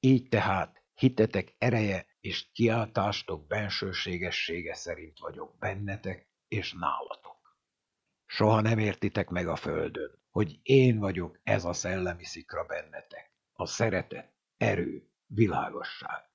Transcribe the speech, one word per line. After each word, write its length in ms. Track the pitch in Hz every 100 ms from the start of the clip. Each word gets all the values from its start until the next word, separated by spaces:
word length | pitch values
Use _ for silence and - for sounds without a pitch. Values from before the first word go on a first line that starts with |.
Így 280 | 127 131 127
tehát 540 | 110 95 95 80 _ _
hitetek 600 | _ 131 127 107 104 87 _
ereje 480 | 120 120 107 92 - _
és 300 | 101 90 -
kiáltástok 920 | - 117 113 107 - 101 101 - 87 76
bensőségessége 1300 | 107 104 - 98 90 - 90 90 - - 85 82
szerint 440 | 82 - 80 80 -
vagyok 400 | 85 - - _
bennetek 720 | 98 98 101 98 98 90 _ _ _
és 240 | 104 92
nálatok. 840 | - 80 65 - - - - _ _ _ _ _ _ _ _ _
Soha 340 | - 107 110
nem 180 | 107 113
értitek 500 | 107 95 101 - 95
meg 200 | 87 87
a 80 | 82
földön, 640 | 82 78 76 78 73 _ _
hogy 280 | - 107 -
én 360 | - 135 127 113
vagyok 420 | 101 90 85 -
ez 220 | - 104
a 80 | 85
szellemi 520 | 87 90 95 90 87
szikra 400 | - 85 82 82
bennetek, 720 | - 82 76 76 - - - _ _
a 140 | _ 92
szeretet, 680 | - 113 92 - - - _ _ _
erő, 540 | 110 95 - - _ _ _
világosság. 1040 | 104 107 82 - - - - - - -